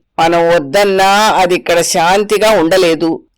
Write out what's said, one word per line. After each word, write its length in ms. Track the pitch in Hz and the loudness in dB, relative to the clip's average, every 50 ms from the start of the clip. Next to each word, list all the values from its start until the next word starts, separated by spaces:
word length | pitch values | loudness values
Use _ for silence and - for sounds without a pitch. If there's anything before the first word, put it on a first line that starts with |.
| _ _ _ - | _ _ _ -2
మనం 300 | 165 170 170 170 170 170 | -2 0 0 0 2 2
వద్దన్నా 640 | 170 170 147 139 135 202 208 202 190 190 190 196 196 | 0 0 -2 -2 -2 0 0 0 0 0 2 2 2
అది 420 | 208 214 220 160 175 185 175 180 | 2 2 0 0 0 0 0 -2
ఇక్కడ 260 | 165 - - 170 170 | -2 -2 -2 -2 -2
శాంతిగా 680 | 165 - - 185 165 170 190 202 208 202 214 202 208 214 | -2 -2 -2 -2 0 0 0 0 0 0 -2 0 2 2
ఉండలేదు. 720 | 220 196 160 165 185 190 185 170 165 147 170 165 165 - - _ _ | 2 2 0 0 0 0 0 0 0 -2 -2 -4 -4 -6 -10 _ _